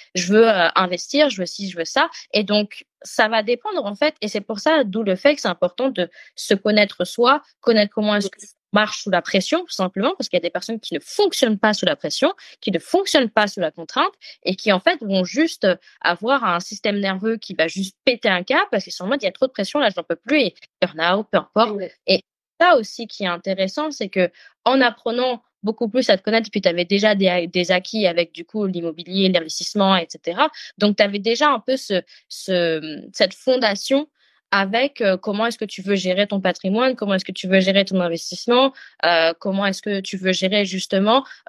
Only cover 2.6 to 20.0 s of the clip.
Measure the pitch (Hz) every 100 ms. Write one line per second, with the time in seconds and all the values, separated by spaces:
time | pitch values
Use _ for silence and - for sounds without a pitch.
2.6 | 208 - - _ - - 220 226 208 240
3.6 | 427 359 202 202 302 - 214 208 - 208
4.6 | 311 320 220 214 208 185 277 302 202 175
5.6 | 180 - 269 190 175 - - - - 196
6.6 | 208 214 202 - 175 - 240 294 _ _
7.6 | - 226 208 - 208 208 196 - - _
8.6 | _ 208 208 - 208 180 - 196 - 330
9.6 | 349 - 185 190 240 381 - 180 170 180
10.6 | - 226 - 151 - - 403 - 240 208
11.6 | 214 208 180 143 156 - 302 - - -
12.6 | - 175 - 370 392 302 233 - 208 -
13.6 | 160 - 165 254 359 - - - - 190
14.6 | 214 190 - 359 208 190 180 233 320 -
15.6 | 202 175 _ _ - 180 226 269 220 175
16.6 | - 208 - 208 196 190 214 226 - 175
17.6 | 165 190 190 _ - 240 208 180 185 294
18.6 | 403 208 180 - 185 277 196 - 262 -
19.6 | 190 294 240 185